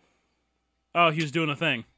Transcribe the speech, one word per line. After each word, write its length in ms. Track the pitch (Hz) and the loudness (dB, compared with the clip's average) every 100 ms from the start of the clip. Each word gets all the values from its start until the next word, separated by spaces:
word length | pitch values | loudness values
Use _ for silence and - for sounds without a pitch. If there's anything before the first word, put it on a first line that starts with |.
| _ _ _ _ _ _ _ _ _ | _ _ _ _ _ _ _ _ _
Oh, 160 | 170 170 | 2 2
he 120 | 156 | 2
was 100 | 151 | -2
doing 180 | 160 156 | -2 -2
a 60 | 139 | -2
thing. 300 | 165 120 110 | -2 -4 -6